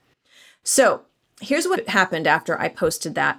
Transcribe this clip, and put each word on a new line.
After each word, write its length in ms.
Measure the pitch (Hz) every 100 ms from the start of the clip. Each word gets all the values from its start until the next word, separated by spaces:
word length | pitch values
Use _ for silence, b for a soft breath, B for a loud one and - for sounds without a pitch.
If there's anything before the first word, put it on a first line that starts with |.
| _ _ _ b b b
So 380 | - - 233 156 _ _ _ -
here's 260 | - 285 359
what 220 | 370 226
happened 400 | 202 185 165 165
after 280 | 156 - 165
I 80 | 165
posted 480 | - 165 - 160 147
that 200 | 143